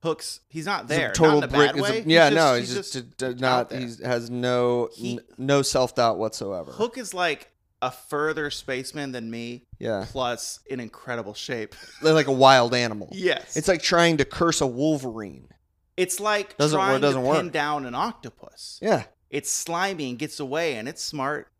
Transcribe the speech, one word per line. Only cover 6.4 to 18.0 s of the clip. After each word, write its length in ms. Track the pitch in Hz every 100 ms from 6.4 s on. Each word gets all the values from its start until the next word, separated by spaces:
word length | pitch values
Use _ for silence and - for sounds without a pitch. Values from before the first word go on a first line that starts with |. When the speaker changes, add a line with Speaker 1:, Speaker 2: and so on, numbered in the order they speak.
| 101 95 73
Speaker 1:
Hook 260 | 120 226 233
is, 160 | 226
like, 360 | 180 180 143 - _ _ _
a 100 | 127
further 600 | - - 147 156 156 147
spaceman 600 | - - 131 131 151 139
than 180 | 127 113
me, 360 | 117 117 120 _ -
Speaker 2:
Yeah. 280 | 113 104 95
Speaker 1:
plus 520 | 135 127 117 - - -
in 120 | 131
incredible 540 | 117 - - 120 101
shape. 400 | 107 - 123 107 - - -
Speaker 2:
They're 100 | 156
like 120 | 160 139
a 40 |
wild 420 | 135 131 135 120
animal. 340 | 123 120 107 101
Speaker 1:
Yes. 440 | 190 180 156 - -
Speaker 2:
It's 100 | 156
like 140 | 175
trying 360 | - 170 170 160
to 60 |
curse 360 | 135 - 170 156
a 60 | 139
wolverine. 800 | 120 151 151 131 113 101 67 - _ _ _ _ -
Speaker 1:
It's 240 | 180 -
like 360 | 208 208 202 -
Speaker 2:
Doesn't 200 | 147 156
wor-, 80 | -
Speaker 1:
trying 120 | 135
Speaker 2:
doesn't 220 | 143 131
Speaker 1:
to 80 | 127
pin 120 | 151 170
Speaker 2:
work. 60 |
Speaker 1:
down 320 | 160 147 147 131
an 80 |
octopus. 840 | 123